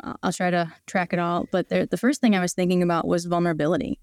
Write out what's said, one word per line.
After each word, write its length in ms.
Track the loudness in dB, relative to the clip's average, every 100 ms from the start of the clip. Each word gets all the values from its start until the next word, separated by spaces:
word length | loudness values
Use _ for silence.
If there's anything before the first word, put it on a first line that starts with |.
I-, 100 | -2 -4
I'll 100 | -4
try 180 | -2 0
to 220 | 0 -2 -6 -6
track 260 | -4 -2
it 60 | -2
all, 280 | 0 -2 -2
but 180 | -2 0
there, 180 | -2 0
the 100 | 0
first 240 | 0 2
thing 160 | 2 2
I 40 |
was 120 | 0
thinking 300 | 0 0 2
about 260 | 2 0 0
was 160 | -2
vulnerability. 720 | 0 0 0 0 0 0 -2 -6